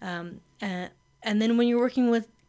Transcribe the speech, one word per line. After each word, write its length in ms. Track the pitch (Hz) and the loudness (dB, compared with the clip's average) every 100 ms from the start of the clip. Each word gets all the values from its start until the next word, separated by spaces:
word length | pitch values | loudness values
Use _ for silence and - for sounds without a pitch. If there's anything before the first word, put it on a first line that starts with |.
Um, 400 | 185 175 175 170 - - | -10 -8 -10 -14 -20 -10
uh, 260 | 208 180 180 - _ _ | -8 -6 -8 -14 _ _
and 180 | 226 208 | -2 0
then 160 | 220 233 | 2 4
when 100 | 240 | 4
you're 120 | 240 | 2
working 320 | 247 254 240 | 0 2 2
with 160 | 233 220 _ | 2 -2 _